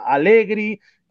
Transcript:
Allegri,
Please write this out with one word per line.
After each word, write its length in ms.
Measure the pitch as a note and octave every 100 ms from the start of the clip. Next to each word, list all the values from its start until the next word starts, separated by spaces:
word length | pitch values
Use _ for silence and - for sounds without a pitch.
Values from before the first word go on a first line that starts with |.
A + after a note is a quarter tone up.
| -
Allegri, 760 | C#3 E3+ A3+ G3+ G#3+ G#3+ G#3 _ _ _